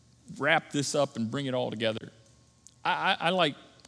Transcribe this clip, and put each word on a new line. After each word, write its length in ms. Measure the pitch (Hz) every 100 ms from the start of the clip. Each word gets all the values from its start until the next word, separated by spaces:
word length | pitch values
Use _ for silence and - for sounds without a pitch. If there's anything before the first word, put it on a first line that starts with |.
| _ _ - 107
wrap 340 | 135 160 -
this 220 | 143 139 156
up 220 | 139 117
and 120 | 113
bring 180 | 135 139
it 60 |
all 180 | 127 123
together. 400 | 107 113 110 - - - - _ _ - _ -
I, 60 |
I, 360 | 165 165 - 170
I 20 |
like, 240 | 185 160 - - -